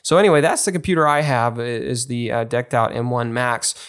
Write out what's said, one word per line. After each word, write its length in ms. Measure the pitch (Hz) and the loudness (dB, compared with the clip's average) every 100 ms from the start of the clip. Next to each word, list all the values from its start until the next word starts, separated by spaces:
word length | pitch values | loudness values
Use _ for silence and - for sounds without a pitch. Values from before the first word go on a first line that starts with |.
So 140 | - 170 | 2 4
anyway, 240 | 208 151 | 6 4
that's 240 | 156 - | 4 0
the 80 | 202 | -2
computer 340 | 180 190 165 151 | -2 0 2 2
I 140 | 147 | 2
have, 400 | 151 123 117 117 | 2 0 0 -2
i-, 20 | |
is 460 | 120 117 131 120 127 | -6 -6 -4 -6 -4
the, 240 | 120 117 | -4 -2
uh, 120 | 117 | -4
decked 300 | 113 120 123 | -2 -4 -2
out 220 | 123 113 120 | 0 0 -2
M 140 | 120 | -2
one 220 | 123 117 | -2 -2
Max 440 | 117 123 113 - - | -2 -2 -2 -4 -8